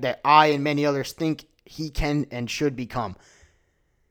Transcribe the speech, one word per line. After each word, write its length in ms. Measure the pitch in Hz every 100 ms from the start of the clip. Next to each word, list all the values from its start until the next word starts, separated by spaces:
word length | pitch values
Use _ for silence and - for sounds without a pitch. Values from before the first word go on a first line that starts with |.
that 200 | 127 -
I 260 | 135 151 156
and 140 | 143
many 220 | 143 143 147
others 260 | 143 131
think 340 | - 160 151 - _
he 260 | - - 156
can 360 | - 147 147 139
and 180 | 123 117
should 280 | - 147 127
become. 400 | 120 127 107 90 _ _ _ _ _ _ _ _ _